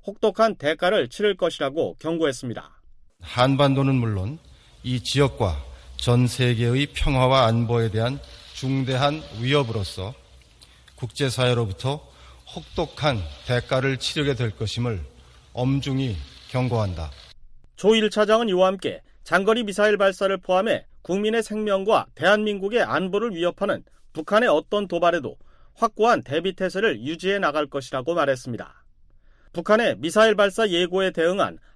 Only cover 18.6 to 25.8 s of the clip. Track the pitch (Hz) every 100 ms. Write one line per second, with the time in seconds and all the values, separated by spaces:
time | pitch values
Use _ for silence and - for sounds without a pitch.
18.6 | 185 190 135 85 - - - 180 196 226
19.6 | 208 202 208 202 196 185 196 190 - 185
20.6 | 214 139 - - - 190 214 233 220 214
21.6 | 214 196 190 180 - - 165 214 214 202
22.6 | 196 233 131 139 185 202 233 170 175 -
23.6 | 202 123 - _ - - 156 208 240 151
24.6 | - 208 190 175 170 170 123 - - _
25.6 | - -